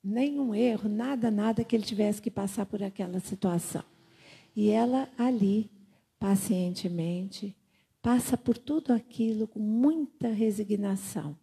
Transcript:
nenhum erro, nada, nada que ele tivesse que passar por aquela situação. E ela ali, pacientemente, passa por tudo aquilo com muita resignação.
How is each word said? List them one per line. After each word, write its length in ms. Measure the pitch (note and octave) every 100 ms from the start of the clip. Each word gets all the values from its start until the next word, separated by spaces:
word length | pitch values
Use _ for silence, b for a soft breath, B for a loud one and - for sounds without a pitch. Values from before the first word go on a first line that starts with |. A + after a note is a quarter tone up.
nenhum 500 | G3 A3 C#4 C#4+ C4
erro, 360 | G#3 B3 A3 G#3+
nada, 420 | G#3 B3 C#4 A3+
nada 320 | G#3 G#3+ A3+
que 120 | A3+ A3+
ele 100 | G3+
tivesse 360 | G3+ G#3 G#3
que 100 | A#3
passar 340 | - G3 G3 G3+
por 180 | G#3
aquela 360 | G3 - F3+ F3+
situação. 640 | - G3 F#3+ F3 - - - B B B B B B -
E 140 | G#3
ela 400 | G#3+ A#3+ B3+ C4+ -
ali, 540 | A#3+ B3 G3 G#3 G#3+ - b b b _
pacientemente, 1400 | G3 G3 - F#3 F3+ F3+ F3+ F3 E3 F3 F#3+ - G3+ - _ _ _ _
passa 360 | A#3+ B3 - B3
por 200 | - A#3
tudo 340 | - D4+ D4
aquilo 540 | A#3 - - A3+ A3 G#3+
com 120 | -
muita 720 | G#3+ A3 C#4 D#4+ C#4 _ A#3+
resignação. 1080 | G#3+ A3 G3+ G3+ G#3 G3+ F#3+ - - D3+ C#3+